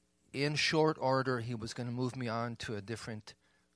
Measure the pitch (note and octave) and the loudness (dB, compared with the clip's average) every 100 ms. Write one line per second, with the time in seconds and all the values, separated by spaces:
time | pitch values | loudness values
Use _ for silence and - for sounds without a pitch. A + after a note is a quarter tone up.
0 | _ _ _ C3 C#3+ D3+ - E3 D#3 D#3 | _ _ _ 0 0 2 2 6 4 4
1 | C3 C3+ C3 B2 A2+ A#2+ A2+ - B2 A#2+ | 2 4 2 0 -2 -6 -6 -6 -4 -2
2 | B2+ B2 A#2+ A2+ A#2+ A#2 - G#2 G2 A2+ | -2 -2 -4 -2 -2 -4 -6 -6 -4 -8
3 | - G#2+ - - _ _ _ | -6 -10 -12 -20 _ _ _